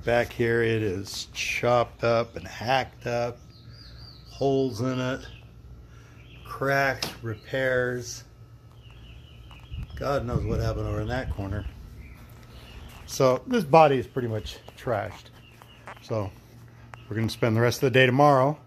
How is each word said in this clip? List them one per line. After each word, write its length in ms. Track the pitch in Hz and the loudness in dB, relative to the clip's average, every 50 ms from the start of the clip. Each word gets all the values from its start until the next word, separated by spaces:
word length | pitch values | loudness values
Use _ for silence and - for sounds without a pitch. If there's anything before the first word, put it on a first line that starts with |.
| - | 2
Back 300 | 120 117 120 117 - - | 2 2 2 2 0 0
here, 300 | - 120 117 117 117 117 | 0 0 2 4 2 2
it 180 | 113 113 113 | 2 2 0
is 460 | 107 104 87 98 104 - - - - - | 0 -2 -2 -4 -6 -8 -10 -12 -12 -10
chopped 720 | - - - - - - - 120 123 120 117 - - - - | -8 -6 -4 -4 -4 0 2 4 4 4 2 0 -2 -2 0
up 320 | 117 117 113 117 113 - | 2 2 2 0 -2 -6
and 120 | 90 85 | -12 -12
hacked 580 | 92 - - 107 117 131 131 123 - - - - | -12 -10 -6 0 2 2 2 2 -2 -10 -10 -6
up. 320 | 123 120 120 117 123 117 - - - - - - - - - - - - - - - - - - - | -4 -2 -2 -2 -4 -6 -10 -18 -20 -20 -20 -20 -20 -20 -20 -20 -20 -18 -18 -20 -20 -20 -20 -20 -20
Holes 500 | - - 127 139 135 135 135 131 113 101 | -8 -2 0 2 2 2 2 0 -2 -2
in 180 | 123 131 127 127 | -2 -2 0 0
it. 220 | 127 127 131 131 - - - - - - - - - - - - - - - - - - - - - - - - - | -2 -2 -4 -6 -8 -14 -18 -18 -20 -20 -20 -20 -20 -20 -20 -20 -20 -20 -20 -20 -20 -20 -20 -20 -20 -20 -20 -18 -14
Cracks, 640 | - - - 135 135 139 139 139 135 127 120 - - - - | -14 -8 -4 -2 0 2 2 2 0 0 -2 -6 -10 -10 -10
repairs. 1000 | 117 113 107 - - - - 135 131 131 127 127 123 123 123 123 117 - - - - - - - - - - - - - - - - - - - - - - - - - - - - - - - - - - - - - - | -10 -10 -10 -10 -10 -6 -4 -2 0 2 2 2 0 0 -2 -6 -8 -10 -12 -14 -16 -18 -20 -20 -20 -20 -20 -20 -20 -20 -20 -20 -20 -20 -20 -20 -20 -18 -20 -20 -20 -20 -20 -20 -20 -20 -20 -20 -16 -12 -10 -10 -10 -10 -8
God 300 | - - 131 143 139 117 | -6 -4 -2 -2 -2 -2
knows 180 | 120 120 113 - | -2 -2 -2 0
what 160 | 107 113 113 | 0 0 0
happened 280 | 113 113 110 107 107 | 0 0 0 -2 -2
over 140 | 107 104 104 | -2 -2 -2
in 60 | 107 110 | -2 -2
that 200 | 120 131 127 - | -2 -4 -2 -4
corner. 340 | - - 101 98 98 104 95 - - - - - - - - - - - - - - - - - - - - - - - - - - - - | -4 -4 -4 -4 -4 -4 -6 -8 -10 -12 -16 -16 -16 -18 -18 -18 -18 -20 -20 -20 -20 -20 -20 -20 -20 -20 -20 -18 -18 -18 -18 -18 -18 -18 -14
So 380 | - - - 139 127 127 127 - | -12 0 4 6 6 6 4 0
this 180 | - 254 233 185 | 0 0 0 2
body 360 | 139 143 160 160 147 139 127 | 8 8 10 10 10 6 4
is 80 | 113 | 0
pretty 200 | - - 135 120 | -2 -4 -4 -2
much 300 | 113 110 107 104 - - - - - - | -2 -2 -4 -6 -8 -14 -14 -18 -20 -20
trashed. 540 | - - 135 117 101 104 101 - - - - - - - - - - - - - - - - 196 - | -10 -4 -2 -2 -2 -2 -4 -10 -14 -18 -20 -20 -20 -20 -20 -20 -20 -20 -20 -20 -20 -18 -18 -18 -18
So 300 | - - 117 110 101 95 - - - - - - - - - - - - - - - | -8 -4 -4 -4 -4 -4 -8 -14 -20 -20 -20 -20 -20 -20 -20 -20 -20 -20 -20 -20 -14
we're 100 | - 104 | -8 -4
gonna 120 | 110 113 107 | -2 -2 -2
spend 260 | - - - 120 110 | -2 0 0 2 4
the 60 | 113 | 4
rest 220 | 120 120 117 - - | 4 2 2 2 0
of 100 | 135 110 | 4 4
the 60 | 131 | 6
day 80 | 131 | 4
tomorrow 500 | 123 120 135 147 147 143 131 127 143 151 - - | 4 4 6 6 6 8 6 4 2 0 -4 -10